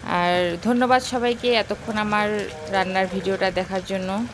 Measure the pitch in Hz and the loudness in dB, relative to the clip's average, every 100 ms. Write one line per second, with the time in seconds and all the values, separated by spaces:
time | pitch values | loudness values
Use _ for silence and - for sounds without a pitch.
0 | - 180 175 175 175 170 208 240 254 254 | -2 0 2 2 0 0 0 2 4 4
1 | 254 254 240 240 247 233 208 214 - 214 | 2 0 0 0 2 2 0 -4 -4 -2
2 | 214 208 208 214 196 - 156 196 185 190 | 0 2 2 0 -4 -8 -2 0 0 0
3 | 190 190 185 190 190 180 185 190 185 190 | 0 0 -2 0 0 0 -2 -4 -4 -4
4 | 185 196 240 | -2 -2 -4